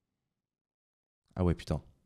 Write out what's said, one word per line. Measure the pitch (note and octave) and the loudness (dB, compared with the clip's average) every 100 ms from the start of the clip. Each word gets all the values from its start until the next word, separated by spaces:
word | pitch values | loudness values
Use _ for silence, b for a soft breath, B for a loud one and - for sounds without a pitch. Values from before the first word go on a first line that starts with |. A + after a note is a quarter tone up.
| _ _ _ _ _ _ _ _ _ _ _ _ _ | _ _ _ _ _ _ _ _ _ _ _ _ _
Ah | - | 0
ouais, | F2+ | 2
putain. | D#2 - D2+ - _ | 2 -2 -6 -6 _